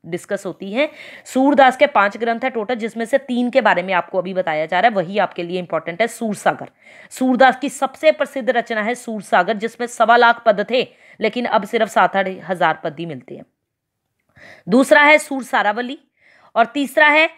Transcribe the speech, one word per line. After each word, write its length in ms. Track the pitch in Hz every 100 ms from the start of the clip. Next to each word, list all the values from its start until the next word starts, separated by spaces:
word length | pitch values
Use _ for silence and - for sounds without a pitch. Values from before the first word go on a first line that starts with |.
| 160
डिस्कस 380 | 170 - 196 185
होती 280 | 165 196
हैं। 160 | 226 302 - - - -
सूरदास 520 | 254 269 285 262 247
के 100 | 285
पांच 300 | 220 202 214
ग्रंथ 220 | 226 226
हैं 120 | 254
टोटल, 240 | 240 202 240
जिसमें 300 | 226 226 226
से 120 | 269
तीन 320 | 269 240 247
के 120 | 254
बारे 220 | 214 175
में 100 | 185
आपको 240 | 180 - 190
अभी 160 | 180
बताया 320 | 185 170 156 160
जा 140 | 180
रहा 100 | 233
है, 60 | 196
वही 220 | 170 202
आपके 260 | 180 -
लिए 160 | 175 180
इंपॉर्टेंट 420 | 175 160 170 170
है, 60 | 226
सूरसागर। 640 | - 226 196 - 139 131 _ _ - -
सूरदास 460 | - 254 240 262 254
की 140 | 285
सबसे 420 | - 269 - 311
प्रसिद्ध 380 | 302 269 269 226
रचना 320 | 240 226 220
है 140 | 208 247
सूरसागर, 580 | - 220 - 196 175
जिसमें 340 | 214 226 - 240
सवा 300 | - 220 240
लाख 260 | 233 240 -
पद 200 | - 202
थे, 160 | 240 185 _ _ -
लेकिन 240 | 214 240 233
अब 200 | 220 202
सिर्फ 220 | 233 214
सात 280 | 220 190 196
आठ 120 | 190
हजार 540 | 185 170 180 170 156
पद 120 | 165 147
ही 60 | 170
मिलते 300 | 131 - 143
हैं। 100 | - _ _ _ _ _ _ _ _ _ - - 175
दूसरा 320 | 240 262 294
है 160 | 294 302
सूर 260 | 302 269
सारावली 560 | 226 233 202 214 247 311 _ _ _ _ _ 220
और 100 | 233
तीसरा 420 | 285 277 311 302
है 220 | 302 330